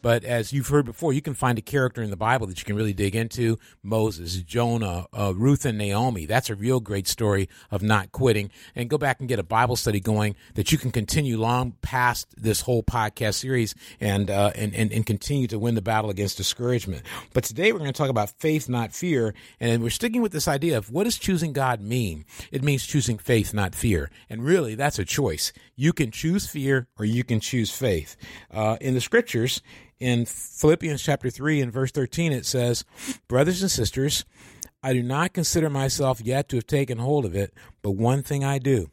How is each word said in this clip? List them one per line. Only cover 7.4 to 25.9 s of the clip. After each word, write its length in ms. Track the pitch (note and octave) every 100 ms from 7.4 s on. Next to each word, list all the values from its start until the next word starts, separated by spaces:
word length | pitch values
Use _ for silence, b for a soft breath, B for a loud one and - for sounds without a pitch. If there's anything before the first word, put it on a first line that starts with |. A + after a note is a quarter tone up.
| F#2+ B B
of 120 | G2+
not 300 | G#2 G#2+ G2
quitting. 380 | - C3 G#2+ G2 B B
And 140 | - A#2+
go 80 | D3
back 240 | C#3+ B2+
and 80 | B2+
get 100 | A#2
a 40 |
Bible 340 | F2 A2 A#2+ A#2+
study 240 | - G#2
going 360 | G2+ G#2+ G#2 G2 B
that 180 | - G2+
you 60 | D#3
can 120 | C3
continue 460 | A#2 G2+ D#3+ C#3 A2+
long 340 | A2+ B2 B2+ -
past 460 | - C3 B2 A#2 - -
this 240 | A2 G#2
whole 200 | - A#2+
podcast 520 | G#2+ B2 G#2+ - A2
series 400 | G2 C3 B2+ A2 - B B
and, 300 | G#2 G2+ G2+
uh, 220 | G2 G#2
and, 180 | - G#2
and, 160 | F2 G#2+
and 120 | G#2
continue 440 | A2 G2+ - C#3+ A#2+
to 100 | A2
win 160 | A#2
the 80 | A2+
battle 260 | G2 A2 G#2+
against 300 | F#2+ G2 -
discouragement. 640 | F#2+ - B2 B2 G2+ D#2+ - B B
But 100 | -
today 280 | - A2+ G3
we're 80 | A3
gonna 120 | D3
talk 160 | - C#3+
about 220 | A#2 G#2
faith, 360 | - D#3+ D#3 C3
not 220 | B2 A2+
fear. 400 | - F3+ C#3 A2+ - B B
And 240 | A#2 A#2
we're 80 | A#2
sticking 320 | - A#3 A#3
with 100 | A3
this 160 | D#3 D#3
idea 300 | C#3 E3 C3
of 120 | G2+
what 140 | A#2+
does 140 | A#3+ -
choosing 340 | - F3+ E3+
God 300 | C#3 C3 A#2
mean? 420 | G#2 B2+ G#2+ D#2 D2+ B B
It 120 | C3+
means 240 | C#3+ C3+ -
choosing 320 | D3 B2 G#2+
faith, 340 | - A#2 G2+
not 220 | G#2 F#2+
fear. 360 | - A#2+ F2+ C#2+ B B
And 120 | A2
really, 320 | B2+ F#3 B2+ G#2+
that's 220 | C#3+ -
a 60 |
choice. 480 | F#2 - G#2 D#2 - - B -
You 160 | D3